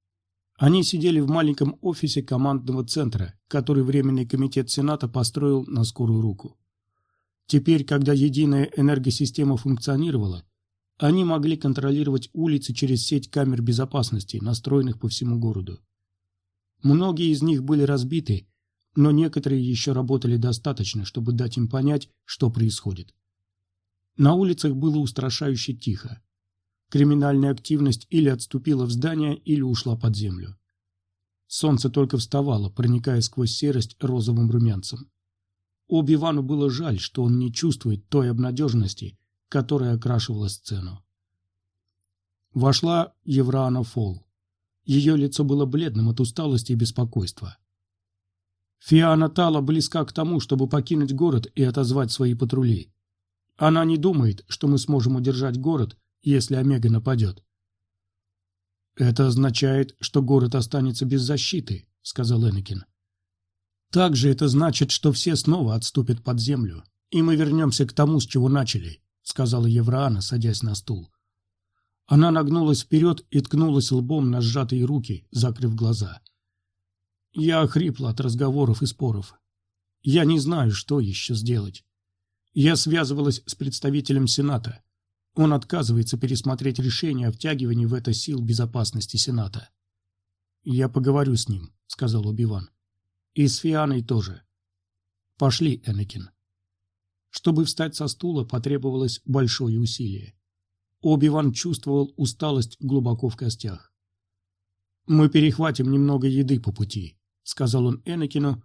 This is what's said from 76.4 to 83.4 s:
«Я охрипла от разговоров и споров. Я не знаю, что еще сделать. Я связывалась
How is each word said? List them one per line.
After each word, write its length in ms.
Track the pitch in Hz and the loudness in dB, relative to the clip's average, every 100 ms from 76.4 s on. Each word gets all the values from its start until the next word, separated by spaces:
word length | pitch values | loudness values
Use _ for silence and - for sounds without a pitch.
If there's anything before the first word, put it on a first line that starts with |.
| _ _ _ _ _ _ _ _ _ | _ _ _ _ _ _ _ _ _
«Я 300 | - 160 160 | -2 2 2
охрипла 480 | 156 - 175 120 127 | 2 2 0 -2 -4
от 100 | 117 | -2
разговоров 640 | 131 117 135 139 131 110 | -2 0 0 2 2 2
и 40 | 127 | -2
споров. 480 | - 127 101 95 _ _ _ _ _ _ _ | -2 -4 -4 -8 _ _ _ _ _ _ _
Я 220 | 139 160 | 0 4
не 140 | 156 165 | 4 4
знаю, 320 | 139 170 117 | 2 0 0
что 300 | 98 - 143 | 0 -2 -2
еще 340 | 101 95 - | -2 -4 -6
сделать. 500 | 113 117 113 101 101 _ _ _ _ _ _ _ | -4 -2 -2 -4 -10 _ _ _ _ _ _ _
Я 240 | 156 147 160 | 2 4 4
связывалась 640 | 160 165 135 143 143 117 | 2 0 0 0 0 -2